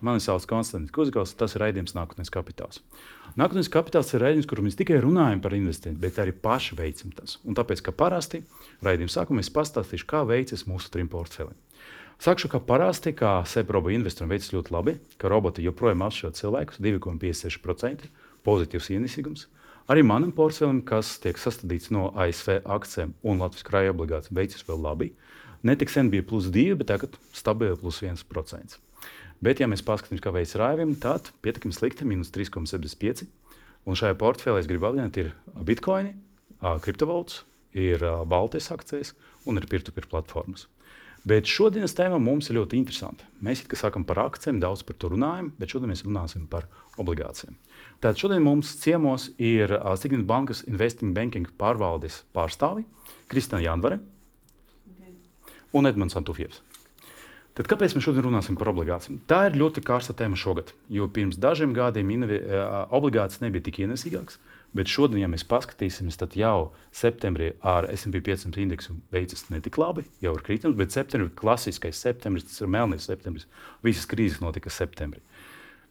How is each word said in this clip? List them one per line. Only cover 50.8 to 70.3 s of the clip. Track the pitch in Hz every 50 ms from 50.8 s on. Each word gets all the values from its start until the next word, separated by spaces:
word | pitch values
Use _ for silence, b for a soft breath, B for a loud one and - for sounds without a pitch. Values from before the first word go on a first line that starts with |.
| 110 117 117 - 117 98
Banking | 87 107 117 123 - 98 85 - - -
pārvaldes | 101 107 123 107 101 87 82 80 80 80 - - - _
pārstāvi | _ 92 85 82 - - 139 160 196 220 220 - B B B B B B B -
Kristina | - 135 - - 110 90
Janvare | 85 82 82 87 92 139 190 202 - - - - - _ _ _ _ _ _ _ _ _ _ _ _ - 185 - - - - - _ _ _ _ B B B B B B -
un | 143 139 135
Edmunds | 110 101 92 87 -
Antufjevs. | 90 78 - 80 82 80 - - - _ _ - - _ _ _ B B B B B B B B B B B _
Tad | - 120 -
kāpēc | 214 208 208 175 -
mēs | 139 113
šodien | 156 135 131 123
runāsim | 123 120 104 92 - 92 82
par | 104 110
obligācijām? | 95 87 80 85 87 82 - - - - -
Tā | - 160 185 196
ir | 196 147
ļoti | 139 151 160 156 135
karsta | - - 123 123 123 -
tēma | - - 117 104 95
šogad, | 92 - 98 90 82 - - - _ _ -
jo | 104 104 101 87
pirms | - 110 101 95 87 90
dažiem | 110 143 170 - 156 139
gadiem | 117 123 123 123 113 107 98 98
inve-, | 107 123 123 104 104 101 92
ā, | 98 98 98 98 101 101 101 92 -
obligācijas | 123 131 143 143 113 110 101 95 - -
nebija | 120 117 92 85 -
tik | 95 85 -
ienesīgākas, | 98 104 127 127 - 170 165 185 - - - b b b b b b b -
bet | 98 92 -
šodien, | - - 143 135 110 101
ja | 98 90
mēs | 82 80 - -
paskatīsimies, | 117 127 - - - - 101 92 - - 95 85 - -
tad | 92 - -
jau | 98 107 113 107 92 78 80 b b b b
septembrī | - - - 117 117 - - 98 85 78 82 80 - - -
ar | 95 90 87 87 -
S | 117 - -
and | 101
P | 90 92 80 107
piecsimt | 95 92 - 90 80 98
indeksu | 101 95 85 82 - - 90 82 - -
veicas | - 92 90 90 - - - -
ne | 82 78 -
tik | - - 151
labi, | 160 175 175 165 - - - _
jau | 98 87